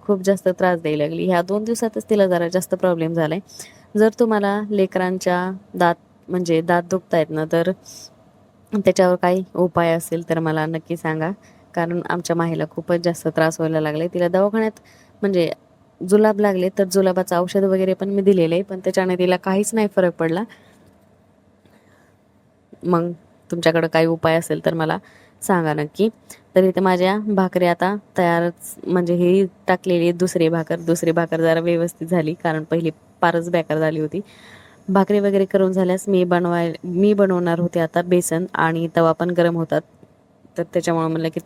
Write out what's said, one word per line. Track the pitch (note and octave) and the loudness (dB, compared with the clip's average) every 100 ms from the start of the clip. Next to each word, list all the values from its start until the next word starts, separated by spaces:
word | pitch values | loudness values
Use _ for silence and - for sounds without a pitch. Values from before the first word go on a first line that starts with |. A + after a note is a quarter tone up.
खूप | - G3 | -2 -2
जास्त | F#3+ G3 F#3 | 0 0 0
त्रास | F3+ F#3 F3 | 0 0 0
द्यायला | D#3+ D3+ | -2 -2
लागली. | D3+ E3 F3+ | -2 -2 0
ह्या | F3 | 0
दोन | F3+ G#3 | 0 -4
दिवसातच | A3 A#3 A3+ A3 - | -2 -4 -4 -6 -2
तिला | G#3 F#3+ | 2 2
जरा | F3 E3+ | 2 0
जास्त | F3+ - F#3 | -2 -2 -2
प्रॉब्लेम | F#3 E3+ D#3+ | 0 0 0
झालाय. | E3 D#3 E3+ - - - - _ G#3 | 0 -2 -2 -8 -20 -20 -20 _ 2
जर | A3 G#3+ | 2 2
तुम्हाला | A#3 G#3+ G3+ G3+ G#3 | 0 2 0 -2 -2
लेकरांच्या | G#3 F#3+ G#3+ F#3 F#3 F#3 F3+ F#3 F#3+ - | 0 0 0 -2 -2 -2 -2 -2 -8 -12
दात, | F#3 F3 E3+ _ _ - | 0 2 2 _ _ -6
म्हणजे | F3+ E3+ E3 | -4 0 0
दात | E3+ F3 E3+ | 2 0 0
दुखतायत | F#3 - F3 D#3 | -6 -2 -2 0
ना, | D#3 D#3 | -4 -2
तर | E3 E3+ F#3+ - - - _ _ _ _ _ _ | 0 0 -4 -12 -20 -20 _ _ _ _ _ _
त्याच्यावर | G#3+ F#3+ F3+ F3+ F3+ | 0 0 4 2 2
काही | F3+ F#3 F#3 F3 | 0 -2 -4 -2
उपाय | F3+ E3+ E3+ | 0 0 0
असेल | E3 - E3+ E3 | 0 -4 -8 -4
तर | D#3+ | -4
मला | D#3+ D#3 D#3 | -2 -2 -4
नक्की | D#3+ - E3+ | -6 -8 -6
सांगा, | D#3+ D#3 D#3+ G3+ _ _ _ - | -4 -4 -4 -6 _ _ _ -6
कारण | E3 F3 - | -4 -4 -4
आमच्या | F3 - E3+ | -6 -2 -2
माहीला | E3+ D#3+ D#3 | -2 -4 -6
खूपच | - E3 F3 | -8 -4 -2
जास्त | E3+ E3 E3 | -2 -4 -4
त्रास | D#3+ D#3+ D#3+ | 0 0 0
व्हायला | D#3+ D#3+ | -2 -2
लागलाय. | D#3 D3+ F3 | -2 -4 -4
तिला | F3+ F3 | -2 0
दवाखान्यात | F#3 G3+ A3 A3 - _ _ _ _ | 2 0 0 -2 -6 _ _ _ _
म्हणजे | G3+ F#3 E3 - _ _ _ _ | -2 0 -2 -4 _ _ _ _
जुलाब | F3+ G#3 G#3+ G#3 | 0 2 4 2
लागले, | G#3 F#3 F#3 G3+ | 0 0 -2 -2
तर | |
जुलाबाचं | F#3+ F#3+ F#3+ F#3 F#3 F3 | 0 2 0 0 -2 -2
औषध | F3+ G3+ | 0 0
वगैरे | F#3+ F#3+ F#3+ | 0 0 0
पण | F#3 G3 | -2 -2
मी | G3+ | 0
दिलेलं | G3 F#3+ D#3+ E3+ | 2 4 2 0
आहे, | |
पण | G3 F#3+ | -4 -6
त्याच्याने | F#3 F#3+ F#3 F3+ | -2 0 0 0
तिला | F3+ F3+ | 0 0
काहीच | F#3+ F#3+ G#3 | 0 -2 0
नाही | A3+ G#3 G3+ | 0 0 2
फरक | F3+ | 0
पडला. | E3 E3 E3 A3+ - _ _ _ _ _ _ _ _ _ _ _ _ _ _ _ _ _ _ _ _ _ - | 0 -2 -2 -6 -14 _ _ _ _ _ _ _ _ _ _ _ _ _ _ _ _ _ _ _ _ _ -10
मग | E3+ E3+ F3 E3+ _ _ _ | -2 0 0 -8 _ _ _
तुमच्याकडं | E3+ E3 E3 D#3+ | 0 2 2 2
काही | D#3+ E3 | 2 2
उपाय | E3 E3 E3 | 2 2 0
असेल | E3 D#3 D#3+ | 0 -2 -2
तर | |
मला | E3 D#3+ F3 - _ _ _ | -2 -2 -4 -6 _ _ _
सांगा | - F#3 D#3+ | -2 0 0
नक्की. | D3+ D3+ - G#3+ - _ - _ F#3+ | -2 -6 -2 -2 -2 _ -20 _ 2
तर | |
इथे | F#3+ F#3 | 2 2
माझ्या | F#3+ F3+ F#3 G#3 G#3+ | 2 2 0 -2 -2
भाकरी | G3 F#3 F3+ F3+ | 0 0 2 0
आता | E3+ F3+ G#3 - - | 0 -2 -4 -6 -2
तयारच, | F3 E3+ E3+ E3+ - - - | 0 2 -2 -6 -18 -14 -4
म्हणजे | F3+ F3 | -2 0
ही | F3 F3 F#3+ F#3+ - - | 0 2 2 0 -4 -2
टाकलेली | F3+ F#3 F3 E3+ | -2 0 0 0
दुसरी | F3 F#3 F3+ D#3+ | 0 -2 0 0
भाकर, | E3 D#3+ E3+ | 0 -4 -4
दुसरी | E3 E3+ E3 | -2 0 0
भाकर | E3 E3 E3 | 0 -2 0
जरा | E3 E3 | 2 2
व्यवस्थित | E3+ E3+ E3+ - E3 | 0 0 -2 -6 -2
झाली, | F3 D#3 | -2 -2
कारण | F3 E3+ D#3 | -4 -4 -4
पहिली | D#3 E3 E3 - _ _ | -2 -2 -2 -6 _ _
फारच | F3 E3+ E3+ | 0 0 -2
बेकार | F3 D#3 D#3 | -2 -2 -2
झाली | D#3 D#3 | 0 -2
होती. | D#3 F3 G3+ - - - - - - | -4 -6 -10 -20 -20 -20 -20 -16 0
भाकरी | F#3+ F#3+ G#3 | 2 4 2
वगैरे | G3+ G3 F#3+ | 2 2 2
करून | G3 F#3+ | 2 2
झाल्यास | F#3 F3+ F#3 - | 2 0 -2 0
मी | F#3 | 0
बनवाय-, | F3+ F3 F3 E3+ E3+ D#3 | 2 2 2 0 -2 -6
मी | F3+ F3 G3+ | -6 0 2
बनवणार | G3+ G3 F3+ F3 E3+ | 4 2 2 0 0
होते | F3 F3 | -2 -2
आता | D#3+ E3+ | 0 -2
बेसन | F3 F3+ - D#3+ F3+ | 2 0 0 -4 -4
आणि | - E3 E3 E3 E3+ | 0 0 0 -2 2
तवा | E3 | 2
पण | D#3+ F3 | 2 -2
गरम | F3+ E3+ E3+ | 2 0 0
होता, | D#3+ D3+ - _ - _ _ _ _ - | -2 -4 -4 _ -20 _ _ _ _ -10
तर | |
त्याच्यामुळे | E3 F3+ E3 E3 D#3+ | -4 -2 0 0 0
म्हणलं | D#3+ D#3+ | -2 -4
की | D#3+ | -4